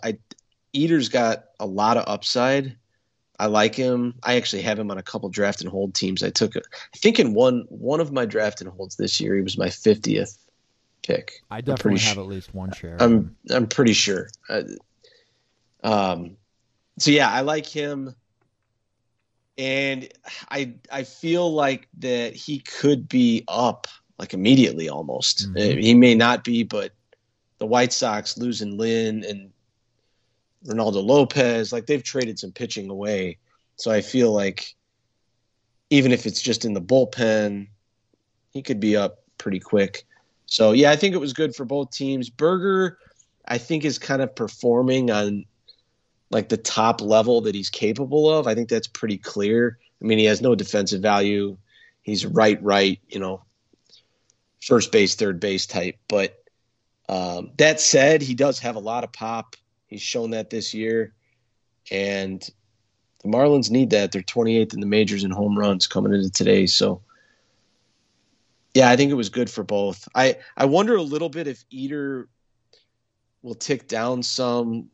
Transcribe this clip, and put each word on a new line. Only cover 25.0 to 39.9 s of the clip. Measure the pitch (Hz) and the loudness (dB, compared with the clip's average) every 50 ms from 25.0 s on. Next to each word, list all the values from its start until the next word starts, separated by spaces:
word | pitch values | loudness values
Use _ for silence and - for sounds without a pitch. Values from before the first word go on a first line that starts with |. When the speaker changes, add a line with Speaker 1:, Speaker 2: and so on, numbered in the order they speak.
| 78 69 62 - - - - - 101 98 92 | -8 -8 -8 -4 -2 -2 -2 -2 -4 -4 -2
Speaker 2:
Mm-hmm. | 104 104 98 67 65 | 0 0 0 0 2
Speaker 1:
Uh, | 107 | 4
he | 113 120 | 8 8
may | 120 123 123 117 | 10 10 10 8
not | 113 117 120 120 110 - | 6 6 4 2 0 -2
be, | 120 117 117 110 | -4 -2 -2 -2
but | - 107 104 98 98 _ _ _ _ _ _ _ _ _ _ _ _ _ - | -2 -4 -6 -6 -8 _ _ _ _ _ _ _ _ _ _ _ _ _ -10
the | - | -4
White | 107 123 123 127 123 - | 0 2 2 2 2 0
Sox | - 131 113 104 104 - - - 113 | -2 -2 -2 -2 -4 -6 -8 -8 -6
losing | 120 123 113 95 107 104 101 104 | -6 -6 -6 -6 -8 -10 -6 -4
Lynn | 113 113 113 113 113 110 107 110 92 | -2 -2 0 0 -2 -2 -4 -6 -8
and | 104 101 98 98 95 _ _ _ _ _ _ _ _ _ _ _ _ _ _ _ _ _ _ _ _ _ _ - | -10 -12 -12 -14 -20 _ _ _ _ _ _ _ _ _ _ _ _ _ _ _ _ _ _ _ _ _ _ -12
Ronaldo | 135 110 113 110 107 101 98 98 | -8 -4 -2 -2 -2 -2 -2 2
Lopez, | 110 139 147 139 - - 143 127 120 117 113 110 - | 4 4 4 4 2 2 0 0 2 0 -2 -4 -4
like, | 120 117 110 | -6 -8 -2
they've | - 147 135 - | -2 -4 -2 -2
traded | - - 135 123 113 101 - | -6 -6 -4 -4 -4 -6 -10
some | 101 92 | -12 -16
pitching | 92 - 123 113 - 110 98 98 | -12 -12 -10 -10 -10 -10 -10 -10
away. | 98 95 101 107 104 95 92 90 85 _ _ _ _ _ _ _ _ | -10 -8 -6 -4 -4 -4 -4 -6 -8 _ _ _ _ _ _ _ _
So | - - 113 | -8 -4 0
I | 110 104 | 0 0
feel | 101 - - 127 120 113 107 | 0 0 0 2 2 4 2
like | 101 101 95 92 - - - - _ _ _ _ _ _ _ _ _ _ _ _ _ _ _ _ _ _ _ _ _ _ - | 2 0 -2 -4 -8 -14 -16 -18 _ _ _ _ _ _ _ _ _ _ _ _ _ _ _ _ _ _ _ _ _ _ 2
even | 147 139 131 127 123 | 4 4 6 6 2
if | - - | 2 0
it's | 110 95 - | -4 -6 -4
just | - 127 110 - - | -4 -4 -4 -2 -2
in | 113 101 | -4 -4
the | 95 | -4
bullpen, | 87 92 - - 123 - - 127 117 110 110 107 107 101 101 101 101 104 _ _ _ _ _ _ _ _ _ _ _ _ _ _ _ _ - | -2 2 2 2 2 2 -2 -2 0 2 2 2 0 -2 -4 -8 -12 -14 _ _ _ _ _ _ _ _ _ _ _ _ _ _ _ _ -16
he | 139 135 | -14 -6
could | - 123 101 | -6 -4 -2
be | 107 107 104 | 0 2 2
up | 104 101 95 - _ _ _ _ | 2 0 -2 -6 _ _ _ _
pretty | _ - 107 95 92 | _ -8 -6 -6 -6
quick. | - - 107 101 98 95 | -4 0 0 0 0 0